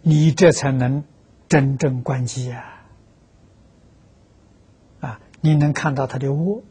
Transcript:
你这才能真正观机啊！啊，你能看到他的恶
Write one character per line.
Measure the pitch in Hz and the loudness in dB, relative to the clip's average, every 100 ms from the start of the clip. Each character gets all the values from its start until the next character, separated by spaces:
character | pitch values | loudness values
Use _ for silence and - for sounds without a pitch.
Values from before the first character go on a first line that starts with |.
你 | 165 151 156 | 4 4 4
这 | - 175 | 6 4
才 | - 143 | 4 0
能 | 131 127 139 147 _ _ _ _ | 0 0 -2 -6 _ _ _ _
真 | 151 135 135 | 0 2 0
正 | 147 127 | -2 -2
观 | 120 131 123 | -4 -4 -4
机 | 127 127 | -6 -10
啊！ | 120 - - - - _ _ _ _ _ _ _ _ _ _ _ _ _ _ _ _ _ _ _ _ | -12 -16 -20 -20 -20 _ _ _ _ _ _ _ _ _ _ _ _ _ _ _ _ _ _ _ _
啊， | 135 107 _ - | -14 -14 _ -4
你 | 156 | 0
能 | 151 147 | 2 2
看 | 143 160 | 0 -4
到 | 139 131 | -4 -6
他 | 131 | -4
的 | 139 | -4
恶 | 139 175 214 - | -2 -4 -6 -10